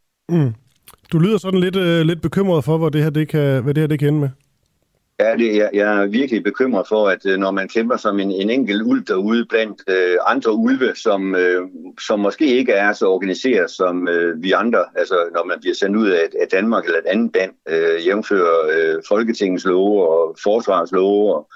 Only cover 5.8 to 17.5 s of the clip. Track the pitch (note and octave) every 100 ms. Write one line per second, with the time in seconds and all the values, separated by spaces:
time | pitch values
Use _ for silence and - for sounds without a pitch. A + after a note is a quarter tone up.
5.8 | G#2 G#2 G2+ A2+ C3+ G#2+ G2 G2+ B2+ G#2+
6.8 | - G#2+ G#2 F2+ G2 F#2+ G2 G2 F#2 A2+
7.8 | A#2 A#2 G#2+ G2+ G2 F#2+ G2+ C3 G#2 G2+
8.8 | A2+ C3 - F#2+ G#2 A#2 A2+ A2+ G#2+ -
9.8 | - F#2 F2+ F2+ G2 B2+ A#2 A2 A2+ C3+
10.8 | A#2 - A2 G2 F#2+ F#2 F2+ F2+ F#2 E2+
11.8 | F2+ - - G#2 G2+ - D3+ B2 B2 G2+
12.8 | G#2 G2+ G2+ F#2+ G2 F2+ C3 G#2+ - -
13.8 | F#2 F2+ F2+ E2+ E2+ D#2+ F#2+ F2+ A2+ G#2+
14.8 | F2 F2 E2+ F2+ E2+ E2+ F2 E2 F2 -
15.8 | G2 G#2+ G#2+ F2 D#2+ - - F#2+ A2 G#2
16.8 | F2 E2 E2+ G#2 A#2 F#2 F#2+